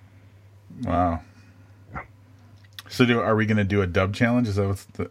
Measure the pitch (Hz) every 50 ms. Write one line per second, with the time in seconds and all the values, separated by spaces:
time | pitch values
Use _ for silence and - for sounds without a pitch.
0 | - - - - - - - - - - - - - - - - - 92 87 87
1 | 90 87 82 - - - - - - - - - - - - - - - - -
2 | - - - - - - - - - - - - - - - - - - - -
3 | 127 117 120 117 104 107 110 107 110 104 110 107 104 95 104 101 98 90 85 95
4 | 95 95 104 - 123 117 120 123 123 110 101 101 101 98 98 98 - _ - -
5 | 95 -